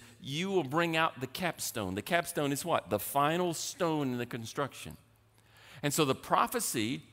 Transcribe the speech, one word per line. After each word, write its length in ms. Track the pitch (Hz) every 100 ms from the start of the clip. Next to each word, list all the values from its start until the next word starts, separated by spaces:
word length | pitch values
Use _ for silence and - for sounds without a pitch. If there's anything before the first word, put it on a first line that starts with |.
| - -
"You 300 | 127 151 190
will 120 | 185
bring 340 | 135 160 170 160
out 220 | 160 -
the 80 | 131
capstone." 720 | - 175 - - 117 95 98
The 60 |
capstone 500 | - 170 - 165 143
is 120 | 139
what? 260 | 175 139 -
The 100 | 104
final 540 | - 143 147 175 175
stone 580 | 156 - - 170 156 135
in 60 | 123
the 80 | 120
construction. 720 | 123 113 147 135 - - - _ _ _ _ _ - - -
And 100 | 143
so 120 | 165
the 100 | 139
prophecy 880 | - - 175 - 247 - 127 110 156 -